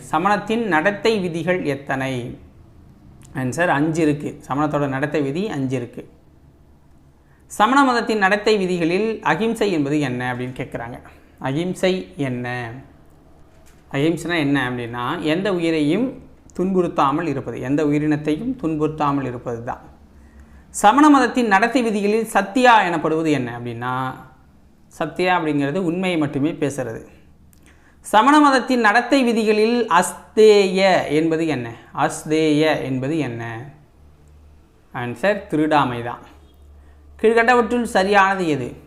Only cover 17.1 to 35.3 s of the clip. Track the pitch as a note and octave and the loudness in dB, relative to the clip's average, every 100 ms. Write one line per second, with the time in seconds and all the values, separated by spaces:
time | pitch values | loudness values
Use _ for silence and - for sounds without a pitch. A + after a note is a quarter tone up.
17.1 | D3+ E3+ C#3 C3+ A#2 B2+ D3 D3 D3 D3+ | 0 -2 -6 -8 -8 -2 0 0 0 -2
18.1 | D3+ D3+ D#3 A#3+ C4 D#3+ D#3 D3+ D3+ D3 | -2 -2 -4 -4 -6 -4 -2 -4 -2 -2
19.1 | C#3 C3 B2 B2+ A#2 A#2+ A#2+ - - - | -2 -4 -8 -8 -8 -10 -12 -16 -20 -20
20.1 | - - - - - - - G#3 C4 D4+ | -20 -20 -20 -20 -20 -16 0 2 6 6
21.1 | C#4 A#3+ B3+ A#3 G3 A#3 C4 A3+ G3+ G3+ | 6 4 0 2 2 2 0 0 0 0
22.1 | A3 A3 G3+ G3 C4 B3 A3 F3+ E3 D#3+ | 0 0 -2 0 4 6 6 4 0 0
23.1 | D#3+ D#3+ C#3 A#2+ A#2+ A#2+ A#2 B2 B2+ C3 | 0 0 0 -2 -8 -10 -8 -6 -4 -6
24.1 | - - - _ - _ _ _ - D#3+ | -8 -18 -20 _ -20 _ _ _ -8 -6
25.1 | D3 F#3 F3+ D#3 C#3+ C#3 F3+ F3 F3 F#3 | -2 0 0 0 0 -2 -2 -2 -2 -2
26.1 | E3+ D3 C#3+ D3 - C#3 - A#2+ A#2 - | 0 -2 -2 -2 -2 -4 -4 -8 -10 -16
27.1 | - - _ _ - - _ _ _ - | -20 -20 _ _ -20 -20 _ _ _ 0
28.1 | G3+ C4 D4+ C#4+ C4 - B3+ A3 A3+ A#3+ | 4 6 6 6 4 2 2 4 4 4
29.1 | C#4 A#3+ A3+ G#3+ G#3+ A3 A#3+ A#3 E3+ F#3 | 2 4 2 2 2 2 2 2 2 2
30.1 | - - A3 G#3+ G#3 G3 F#3 F#3+ E3 - | -4 -2 6 8 8 4 4 4 4 2
31.1 | D3+ D#3+ D#3+ E3 C3 A#2 - - - D#3 | 0 2 0 -2 -4 -6 -12 -10 -2 -2
32.1 | - D#3 D#3 D#3 D3+ D#3 C#3+ C3 C3 C3 | -2 -2 0 2 4 2 0 -2 -4 -2
33.1 | D#3+ B2+ A#2 A#2 A2+ C#3+ - _ _ - | -4 -4 -6 -10 -12 -14 -20 _ _ -20
34.1 | - - - - - _ _ _ C3+ A#2+ | -20 -20 -20 -20 -20 _ _ _ -10 -10
35.1 | A#2 F#3+ | -4 -2